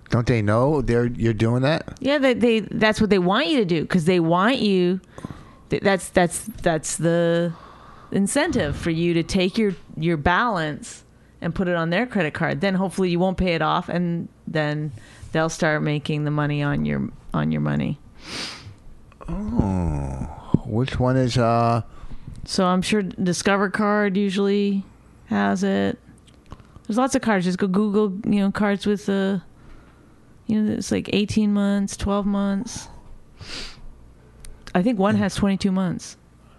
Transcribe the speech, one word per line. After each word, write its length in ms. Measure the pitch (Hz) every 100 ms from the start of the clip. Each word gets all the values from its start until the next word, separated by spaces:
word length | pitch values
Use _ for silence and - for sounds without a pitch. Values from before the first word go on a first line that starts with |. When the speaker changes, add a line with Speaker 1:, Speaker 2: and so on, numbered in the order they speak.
| -
Speaker 1:
Don't 180 | 117 120
they 140 | 117
know 400 | 104 113 135 151
they're, 260 | 120 120 120
you're 260 | 104 113
doing 280 | 104 113 123
that? 340 | 135 165 - -
Speaker 2:
Yeah, 180 | 262 294
they, 140 | 262
they, 260 | 214 240 220
that's 400 | - - 220 214
what 80 | 208
they 100 | 196
want 280 | 180 214 330
you 100 | 285
to 80 | 180
do, 200 | 165 -
'cause 200 | 185 156
they 140 | 180
want 400 | 160 175 214 269
you, 420 | 214 185 175 185 - - - - - - -
th-, 120 | -
that's, 280 | - 190 -
that's, 340 | 190 170 - - -
that's 360 | 175 156 - -
the 560 | 165 170 170 170 170 165 - - - - -
incentive 640 | - 196 285 339 247 151 147
for 160 | 175
you 220 | 165 170 170
to 80 |
take 340 | 165 196 185 226
your, 160 | 208 180 - -
your 200 | 160 160
balance 840 | 175 180 240 190 156 143 - - - _ - -
and 120 | 165 165
put 120 | 180
it 80 | 170
on 140 | 165
their 160 | 175 247
credit 280 | 208 151
card. 280 | - 147 139
Then 140 | 196 190
hopefully 340 | 190 196 185
you 100 | 170
won't 180 | 190 180
pay 160 | 185 160
it 60 |
off, 280 | 156 160 -
and 380 | 175 175 170 - - -
then 440 | 156 147 151 151 - - - -
they'll 180 | 165 160
start 320 | - 160 151
making 400 | 151 147 - 151
the 80 | 147
money 300 | 147 147 147
on 220 | 143 147 147
your, 240 | - - - -
on 180 | 156 78
your 100 | 78
money. 380 | 73 - - 147 - - - - - - - - - - - - -
Speaker 1:
Oh, 1300 | 180 214 240 98 185 170 147 67 92 - - - - 117
which 340 | 110 131 -
one 180 | 127 131
is, 200 | 127 123
uh 440 | 117 117 117 117 - - - - - - -
Speaker 2:
So 200 | - 180
I'm 160 | 185
sure 200 | 175 214
Discover 680 | 185 - 180 170 208 196 202
Card 440 | 208 208 208 208 190
usually 640 | 202 190 202 202 202 196 - - - - -
has 380 | 208 202 196
it. 340 | 196 196 - - - - - - - - - - -
There's 100 | 214
lots 180 | 254 262
of 80 |
cards. 220 | 226 196 175
Just 120 | 180
go 80 | 202
Google, 460 | 185 214 202 214 185 -
you 80 | 208
know, 100 | 196
cards 340 | - 208 202 208
with, 240 | 208 -
uh, 300 | 196 190 196 - - - - - - - - - - -
you 160 | 214
know, 120 | 214
it's 180 | - -
like 180 | 208 -
eighteen 400 | 196 208 220 208
months, 460 | 208 202 202 196 -
twelve 300 | 208 202 202
months. 600 | 202 202 98 - - - - - - - - - - - - - - - - - - - - - 185
I 80 |
think 160 | 208 208
one 160 | 202 208
has 180 | 196
twenty-two 380 | - 202 190 196
months. 460 | 185 185 - - - - - -